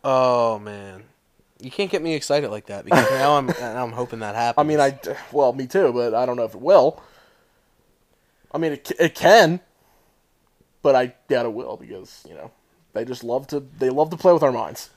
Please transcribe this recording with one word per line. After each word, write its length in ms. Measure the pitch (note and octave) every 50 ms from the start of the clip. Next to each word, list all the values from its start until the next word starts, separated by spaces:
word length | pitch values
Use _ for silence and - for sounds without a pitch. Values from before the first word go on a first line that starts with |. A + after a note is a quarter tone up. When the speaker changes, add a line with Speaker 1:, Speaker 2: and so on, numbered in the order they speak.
| -
Speaker 1:
Oh, 540 | C#3+ C3 C3 B2+ B2+ B2 A#2+ A#2 A2+ A2
man. 460 | G#2 G#2 G#2 G2+ G2+ G2 G2 F#2+ F#2+ A2 _ _ _ _ _ _ _ _ _ _ _
You 100 | - B2+
can't 220 | - - G3+ F#3
get 100 | G3+ F3+
me 140 | D#3 E3 D#3+
excited 340 | C#3+ - - C#3+ D3 C#3+ A2
like 160 | G#2+ G#2+ -
that, 180 | - G2+ G2 -
because 240 | - - C3 B2+ C3+
now 260 | C3+ C3+ C3+ C#3+ D3
I'm, 80 | C#3+ C3+
Speaker 2:
<laughs> 140 | B2+ - -
Speaker 1:
now 240 | B2 A#2 A2 B2 B2+
I'm 60 | A#2
hoping 280 | A2+ B2 B2 A#2+ A#2+ A2+
that 120 | A2 G#2 G#2
happens. 320 | A2+ A#2+ A#2+ A#2 D3 D3
Speaker 2:
I 20 |
mean, 120 | D3+ D3+ D3+
I, 200 | D3 C#3 C3+ C3 - - C#3+ - - -
well, 220 | - C#3+ C#3 - A#2+
me 140 | C3+ C3+
too, 260 | B2 - F#3+ F#3+ C3+ A#2
but 220 | B2 A#2+ A#2+ A2
I 100 | A#2 B2+
don't 100 | B2 B2
know 100 | B2 A#2
if 100 | A2 -
it 60 | F#2+
will. 380 | A#2+ E3 G3+ F3 B2+ D3+ D#3+ - - _ _ _ _ _ _ _ _ _ _ _ _ _ _ _ _ _ _ _ _ _ _ _ _ _ _ _ _ _
I 60 | -
mean, 140 | D3+ E3 D#3+
it, 200 | D3 C#3+ _ - - -
it 140 | E3 D#3+ -
can, 460 | - - E3 G3+ A3+ F#3 D#3+ E3+ F3+ _ _ _ _ _ _ _ _ _ _ _ _ _ _ _ _ _ _ _ _ _ _ _ _
but 140 | - C#3+ C3+
I 180 | B2+ B2+ B2+ - _ _
doubt 180 | _ C#3 B2 A#2+
it 80 | A#2 G#2+
will, 240 | G#2+ F2+ B1+ G#2
because, 460 | A2+ - A2+ - F#2 F#2+ - - - _
you 60 | D#2 E2
know, 160 | D2 C#2+ A#2+ _ _ _ _ _ _ _ _ _
they 120 | G#2+ A#2
just 180 | B2 B2+ A#2+ A#2+
love 220 | A#2 A#2+ C3 C#3 -
to, 100 | D3+ C#3+
they 320 | C3+ C3 - - C3 C3
love 180 | B2+ C#3+ D#3 D#3+
to 80 | F3
play 160 | D#3+ - F#3 F3
with 80 | D#3
our 100 | D3+ C3+
minds. 380 | B2 A2+ A2 D#2 - - - - _